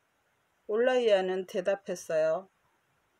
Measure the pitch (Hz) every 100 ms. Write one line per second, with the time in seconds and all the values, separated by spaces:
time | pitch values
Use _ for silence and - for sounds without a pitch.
0 | _ _ _ _ _ _ - 214 254 254
1 | 233 190 185 185 185 202 190 196 - 180
2 | - 160 160 165 190 _ _ _ _ _
3 | _